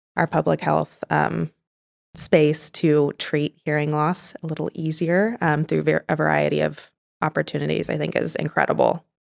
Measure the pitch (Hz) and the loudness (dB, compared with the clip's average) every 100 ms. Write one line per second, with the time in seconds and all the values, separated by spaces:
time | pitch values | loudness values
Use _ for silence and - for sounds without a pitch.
0 | _ - 165 160 156 156 160 156 156 - | _ -2 0 0 2 0 2 0 -2 -8
1 | - 151 156 165 160 _ _ _ _ _ | -2 0 0 -2 -6 _ _ _ _ _
2 | _ - - 165 151 151 - - 160 151 | _ -8 2 4 4 2 -4 0 2 4
3 | 143 - - 147 151 _ - 151 151 151 | 2 -2 -4 -2 -4 _ -4 -2 0 0
4 | 151 180 - - 160 156 156 - 160 156 | 0 0 -4 -6 -8 -6 -6 -4 -4 -2
5 | 165 180 214 240 165 151 160 160 151 156 | 0 2 2 0 0 0 0 0 2 0
6 | - 156 156 - 147 151 156 151 - _ | 0 0 2 2 2 2 -2 -4 -18 _
7 | _ - 156 - 165 151 147 160 - 151 | _ -4 -2 -2 -2 -4 -2 -2 -2 -2
8 | 156 - 165 - 156 - 71 - 60 - | -2 -2 -2 -4 -2 0 0 2 2 2
9 | _ _ | _ _